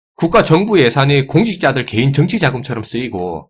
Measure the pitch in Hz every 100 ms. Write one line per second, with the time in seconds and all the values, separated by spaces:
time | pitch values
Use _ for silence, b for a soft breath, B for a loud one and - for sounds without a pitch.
0 | _ - 170 220 165 160 208 202 123 139
1 | 139 143 135 156 226 202 147 131 120 107
2 | 135 135 147 226 143 127 135 117 - 120
3 | 123 98 90 82 -